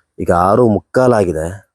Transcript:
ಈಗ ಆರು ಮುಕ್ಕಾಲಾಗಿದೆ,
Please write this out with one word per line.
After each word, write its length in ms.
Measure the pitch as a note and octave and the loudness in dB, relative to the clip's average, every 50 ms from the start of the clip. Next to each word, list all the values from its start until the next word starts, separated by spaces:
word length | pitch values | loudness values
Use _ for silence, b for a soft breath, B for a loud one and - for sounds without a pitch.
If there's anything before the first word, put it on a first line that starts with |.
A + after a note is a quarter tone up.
| B B _ - | B B _ -8
ಈಗ 120 | F#2 E2+ | -2 0
ಆರು 380 | F2 E2+ F2+ F#2+ G#2 A#2+ B2+ A2+ | 0 2 2 2 2 2 2 2
ಮುಕ್ಕಾಲಾಗಿದೆ, 1000 | G2+ F#2+ - _ - B2+ B2+ B2 A#2+ G#2+ G2 F2 D#2+ D#2 D#2+ E2+ F#2+ G2+ - _ | 0 -2 -4 _ -2 0 2 2 2 0 0 -2 -4 -6 -6 -8 -10 -12 -18 _